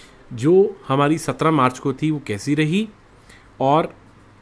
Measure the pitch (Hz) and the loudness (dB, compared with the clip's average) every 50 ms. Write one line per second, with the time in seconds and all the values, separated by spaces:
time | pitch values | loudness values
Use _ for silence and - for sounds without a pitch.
0 | - - - - - - 131 113 117 151 180 190 202 214 - - - - 135 139 | -20 -20 -20 -20 -20 -16 -10 -4 0 4 4 4 4 2 0 -6 -6 -2 0 0
1 | 143 147 160 160 - - 127 - 151 160 160 147 127 127 - - - 143 131 135 | 2 2 0 -2 -2 -6 -4 -2 0 0 2 2 2 2 0 -2 -4 -6 -4 -2
2 | 151 156 151 143 - - 104 98 - 139 147 151 156 151 170 202 220 214 - - | -2 -4 -4 -4 -6 -8 -8 -6 -4 -2 0 0 0 0 0 -2 -2 -4 -8 -18
3 | _ _ - - - - - - - - - - 135 135 143 156 - - - - | _ _ -20 -20 -20 -20 -20 -20 -20 -16 -8 -2 0 2 2 2 2 0 -6 -16
4 | - - - - - - - - | -20 -20 -20 -20 -20 -20 -20 -20